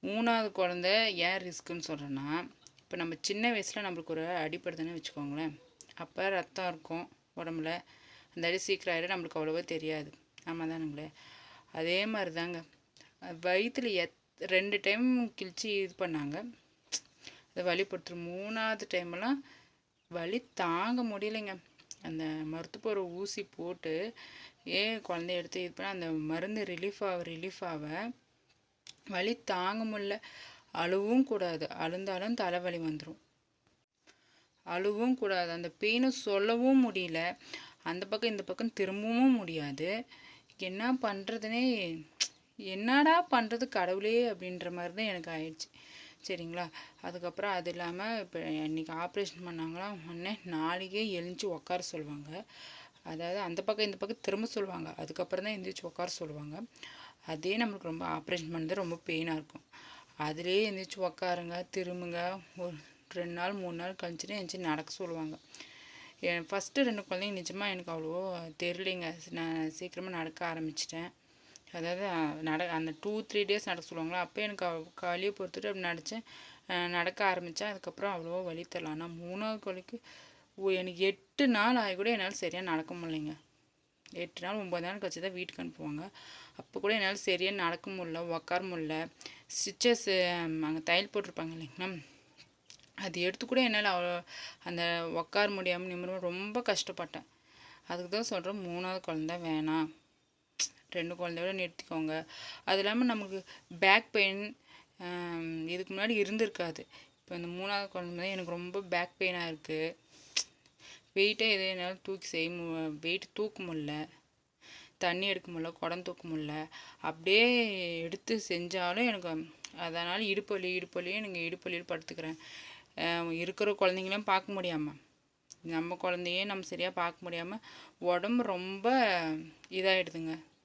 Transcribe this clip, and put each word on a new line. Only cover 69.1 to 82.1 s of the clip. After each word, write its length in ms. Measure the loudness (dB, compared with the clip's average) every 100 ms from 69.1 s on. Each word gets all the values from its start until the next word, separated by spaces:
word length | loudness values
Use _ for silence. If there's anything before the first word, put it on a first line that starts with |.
| -6 -6
நான் 400 | -4 0 0 -2
சீக்கிரமா 400 | -4 -8 -6 -6
நடக்க 360 | -4 -6 -4 -4
ஆரம்பிச்சிட்டேன். 640 | -2 -4 -4 -6 -4 -8 -12 _ _ -20 -20 -12
அதாவது, 340 | -6 -2 -2 0
அ, 100 | 2 0 0
நட-, 280 | 0 0 2
அந்த 240 | 0 -2 -4
டூ, 220 | -2 -2
த்ரீ 160 | 0 0
டேஸ் 280 | 4 2 2
நடக்க 200 | -4 -4
சொல்லுவாங்களா, 340 | -4 -2 -2
அப்போ 220 | -2 -2
எனக்கு 240 | -4 0 -2
அவ்-, 220 | -2 -6 -6
வலியை 300 | -2 0 0
பொறுத்துட்டு 360 | -2 -6 -4 -4
அப்படி 140 | -2
நடிச்சேன், 420 | -2 -2 -4 -8 -8 -18 -18 -20 _
அ, 180 | 0 2
நடக்க 380 | 2 2 4 4
ஆரம்பிச்சேன். 380 | 4 -2 -4
அதுக்கப்புறம் 500 | -4 -4 -8 -2 -2
அவ்வளோ 300 | -2 -2 -4
வலி 220 | -4 -6 -6
தெரியல. 220 | -6 -4
ஆனா, 180 | -6 -6 -8
மூணாவது 420 | -8 -4 -2 -4
வலிக்கு, 340 | -4 -8 -8 -14 -14 -20 -20 -20 _ -2
ஓ, 120 | 2
எனக்கு 300 | 4 2 2
எட்டு 480 | 2 2 _ 4 6
நாள் 280 | 8 8 6
ஆகி 200 | 4 2
கூட 140 |
என்னால 220 | 2